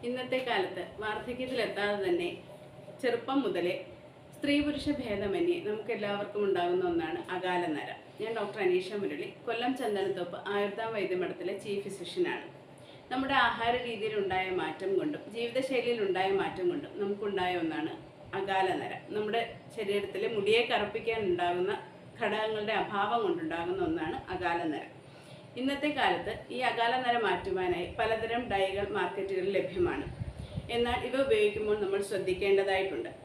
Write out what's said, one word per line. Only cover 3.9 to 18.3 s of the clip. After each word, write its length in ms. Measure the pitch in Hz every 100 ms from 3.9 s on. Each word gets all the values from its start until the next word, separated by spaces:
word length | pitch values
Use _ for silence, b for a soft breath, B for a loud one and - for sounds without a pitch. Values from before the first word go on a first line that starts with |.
| - - - -
സ്ത്രീ 200 | - 285 285
പുരുഷ 240 | 294 277 294 285
ഭേദമന്യേ 580 | 240 196 196 175 175 170 202
നമുക്ക് 240 | 214 226 214
എല്ലാവർക്കും 460 | 202 202 202 208 202
ഉണ്ടാകുന്ന 360 | 180 175 180 180
ഒന്നാണ് 300 | 170 160 170 165 185
അകാല 260 | 185 175 165 147
നര. 140 | 127 - - -
ഞാൻ 120 | 214 226
ഡോക്ടർ 220 | 202 214 185
അനീഷ 220 | 180 190 208
മുരളി, 280 | 175 147 202 - -
കൊല്ലം 260 | 226 247 262
ചന്ദനത്തോപ്പ് 580 | 233 202 190 185 175 - 190
ആയുർദാം 360 | 202 202 202 226 220
വൈദ്യമഠത്തിലെ 580 | 180 180 180 - 175 202
ചീഫ് 200 | 220 196
ഫിസിഷ്യനാണ്. 600 | 196 - 175 190 165 123 - - - - B B -
നമ്മുടെ 260 | 254 269 269 240
ആഹാര 280 | 220 226 247 247
രീതിയിലുണ്ടായ 600 | 220 214 214 190 185 185 185
മാറ്റം 300 | 156 160 190 190
കൊണ്ടും 240 | 151 - -
ജീവിതശൈലിയിലുണ്ടായ 960 | 220 233 254 262 254 233 240 196 185 190 196
മാറ്റം 260 | 165 - 180
കൊണ്ടും 200 | 147 - -
നമുക്കുണ്ടായ 520 | 196 202 208 185 180 180
ഒന്നാണ് 300 | 165 151 156 - - - -